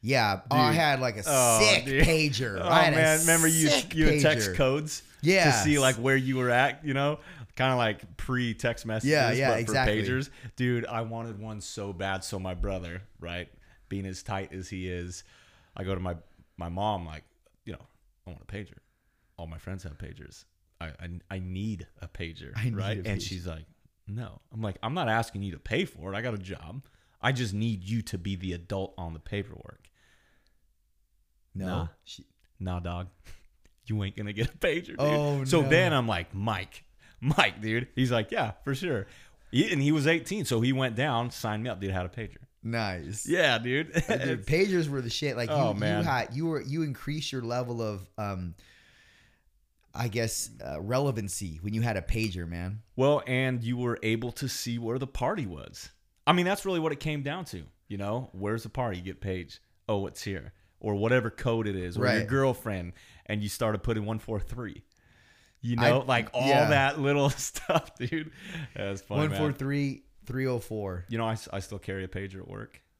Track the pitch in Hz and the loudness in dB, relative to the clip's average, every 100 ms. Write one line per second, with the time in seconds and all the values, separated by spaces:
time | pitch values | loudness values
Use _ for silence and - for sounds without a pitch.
0 | - 131 110 98 - 143 151 156 156 135 | 2 2 4 0 2 4 6 6 4 2
1 | 127 104 95 139 120 113 214 - 127 135 | 0 -2 2 4 6 8 6 6 2 6
2 | - 160 151 120 123 98 175 165 165 160 | 6 6 4 0 -2 -2 4 6 6 6
3 | 160 160 165 165 160 160 156 143 - 160 | 6 6 6 6 6 6 4 4 2 4
4 | 156 151 151 147 101 90 131 139 156 - | 6 8 6 4 2 4 4 2 -2 -10
5 | - - 147 190 160 120 104 147 131 113 | -12 -2 4 6 6 6 6 6 6 4
6 | 127 135 131 131 123 120 139 - 151 135 | 4 4 4 2 4 6 4 2 -2 0
7 | 143 147 - - 113 - 131 127 113 104 | 0 -2 -10 -16 -16 0 2 4 2 0
8 | - - - 123 123 110 120 113 113 110 | -10 -10 -4 -2 -2 -2 -2 -2 -4 -2
9 | 127 151 123 110 - 113 113 131 123 110 | 2 4 4 4 2 2 2 2 2 2
10 | 107 127 135 - 113 - 123 120 113 117 | 2 -2 -4 -12 -18 -2 0 0 -2 -4
11 | 113 113 113 101 107 107 - - 101 90 | -4 -6 -8 -10 -10 -10 -10 -8 -8 -4
12 | 98 95 - 98 92 87 98 95 87 90 | -2 -2 -4 -6 -4 -2 -2 -2 -6 -10
13 | 101 - 87 87 87 - - - _ 98 | -14 -14 -8 -8 -8 -16 -20 -20 _ -6
14 | 95 92 - 98 98 95 90 95 92 90 | -6 -8 -6 -6 -6 -10 -8 -6 -6 -6
15 | 87 87 - - - _ _ - 92 95 | -8 -12 -16 -20 -20 _ _ -8 -4 -2
16 | 92 85 - _ _ - 85 87 107 101 | -2 -6 -10 _ _ -12 -8 -2 -2 -2
17 | 85 78 _ _ _ _ - 85 - _ | -6 -12 _ _ _ _ -16 -14 -16 _
18 | _ _ - - - 98 98 - _ _ | _ _ -18 -16 -12 -10 -12 -16 _ _
19 | _ _ _ - 82 78 - 95 85 73 | _ _ _ -14 -12 -10 -10 -10 -10 -12
20 | - - - - _ _ _ _ 82 71 | -14 -14 -18 -20 _ _ _ _ -12 -10
21 | 87 87 - 95 92 92 107 98 - _ | -12 -12 -8 -6 -4 -4 -4 -6 -10 _
22 | 87 - 85 80 73 - 123 104 98 110 | -14 -8 -10 -10 -8 -4 -2 -2 -2 -2
23 | 92 95 - 92 87 80 80 _ _ _ | -2 -4 -4 -6 -8 -10 -12 _ _ _
24 | - 104 107 98 _ 110 110 92 110 165 | -10 -10 -10 -14 _ -6 -6 -4 -4 -2
25 | 131 110 117 98 98 80 - 120 196 - | 0 0 0 -6 -8 -8 -2 -2 -2 -6
26 | 85 98 123 107 92 98 80 120 - _ | -8 -6 -4 -6 -8 -12 -12 -14 -16 _
27 | _ _ 127 127 117 101 113 104 92 113 | _ _ 0 0 0 0 0 -2 -2 -4
28 | 107 92 90 95 92 87 87 95 95 - | -2 -6 -4 -4 -4 -6 -6 -6 -6 -6
29 | 85 80 - 104 101 - - - _ _ | -8 -10 -6 -6 -6 -12 -18 -20 _ _
30 | _ _ _ _ _ _ _ _ _ _ | _ _ _ _ _ _ _ _ _ _
31 | _ _ _ _ _ 95 92 87 82 - | _ _ _ _ _ -6 -4 -2 -4 -8
32 | - - - _ _ _ 92 90 87 87 | -20 -20 -20 _ _ _ -6 -4 -4 -6
33 | 90 _ - - - _ _ _ - 107 | -8 _ -18 -18 -18 _ _ _ -6 -4
34 | 101 104 104 104 117 - 180 160 - - | -2 -6 -8 -2 -2 0 0 0 -4 -2
35 | 147 147 147 143 131 165 143 160 180 147 | 2 2 2 0 4 4 6 6 6 4
36 | 117 92 85 98 107 98 95 - - - | 2 0 -2 -4 -2 -2 -4 -14 -20 -20
37 | - - 127 156 117 95 110 113 127 - | -20 -4 0 4 4 2 -2 -2 -2 0
38 | 127 120 104 220 117 - - 135 180 120 | 2 2 2 0 -2 -2 -4 -4 0 -2
39 | 98 - - _ - 120 - 139 135 156 | -4 -14 -20 _ -2 2 2 2 2 4
40 | 139 170 - 208 - 117 120 131 131 110 | 4 2 0 -4 0 2 2 2 0 0
41 | 147 120 123 - 113 107 123 95 98 95 | 0 0 -2 -6 -6 -4 -6 -6 -4 -4
42 | 90 - 107 - - _ 110 117 104 92 | -4 -8 -12 -14 -20 _ -6 -4 -2 -4
43 | 73 104 - 175 156 117 120 135 160 170 | -8 -10 -2 2 4 2 2 -2 0 -2
44 | - 147 - 113 98 156 202 185 151 139 | 0 -2 -2 -4 0 2 2 2 0 -2
45 | 117 - 147 120 120 147 123 101 - - | -4 -4 -4 -2 -2 2 2 2 0 2
46 | - 127 - 127 165 151 - 151 156 123 | 2 0 -2 -4 -2 -2 -4 -2 -2 -4
47 | - 151 143 131 117 120 120 120 110 101 | -6 -6 -4 -6 -4 -4 -2 -4 -4 -6
48 | 95 - 104 95 87 85 - - _ _ | -10 -8 -6 -4 -8 -10 -20 -20 _ _
49 | _ _ _ _ _ _ _ _ _ - | _ _ _ _ _ _ _ _ _ -6
50 | 117 107 113 - - - - 76 98 127 | -4 -2 -2 -2 -8 -10 -10 -8 -2 0
51 | 143 113 101 - 92 78 98 110 117 101 | 0 -2 -4 -6 -8 -6 -4 -2 0 -2
52 | 82 113 110 90 85 85 90 107 - - | -2 0 0 -4 -6 -6 -6 -8 -10 2
53 | 135 147 - 127 131 123 117 123 123 113 | 4 4 2 0 0 -2 -2 -2 -2 0
54 | 110 113 120 - 131 - - 117 113 127 | 0 0 -2 -6 -6 -4 -4 -4 -4 -4
55 | 135 - 135 214 110 78 - - - _ | -4 -2 -2 -2 -4 -8 -14 -16 -20 _
56 | _ _ - 175 175 202 196 180 160 147 | _ _ 4 4 4 0 0 0 0 -2
57 | 156 151 139 170 175 92 78 _ _ 101 | -4 -4 -4 -8 -10 -12 -14 _ _ -6
58 | 101 113 131 95 101 113 113 131 120 90 | -2 -4 -6 -6 -4 -4 -4 -4 -4 -4
59 | 90 - 98 92 87 - _ _ - 104 | -8 -8 -4 -4 -6 -16 _ _ -2 -2
60 | 98 - - 95 - - _ _ 104 101 | -2 -6 -8 -8 -10 -18 _ _ -2 0
61 | 110 127 113 - 127 113 107 95 90 90 | 4 4 2 -4 0 0 0 -4 -4 0
62 | 123 110 107 135 135 120 117 98 87 - | 2 2 2 2 2 0 -6 -6 -8 -12
63 | - - - 107 104 - 113 107 120 110 | -20 -20 -6 -4 -4 0 0 0 0 -2
64 | 104 110 - 107 - 113 113 - _ _ | -2 -4 -4 -4 -4 -6 -10 -12 _ _
65 | _ _ _ _ _ _ 120 120 120 127 | _ _ _ _ _ _ -2 4 6 6
66 | 127 120 110 123 135 139 147 143 135 151 | 4 2 2 0 6 6 8 6 4 4
67 | 139 143 139 - - - - 170 - - | 2 4 4 2 -6 -8 0 0 0 -8
68 | 120 165 156 - - 165 143 - 101 98 | -4 -4 -6 -14 -14 -10 -10 -8 -6 -6
69 | - 104 151 98 151 135 135 143 139 - | -4 0 0 0 -2 -2 -2 0 -2 -4
70 | _ _ - 123 131 123 - 110 98 90 | _ _ -8 -4 -2 -2 -4 -6 -4 -6
71 | 87 113 113 110 - 98 - 101 - 95 | -6 -2 -2 -2 -6 -10 -8 -10 -8 -6
72 | 92 92 98 95 87 101 110 - _ | -6 -8 -10 -12 -14 -12 -14 -18 _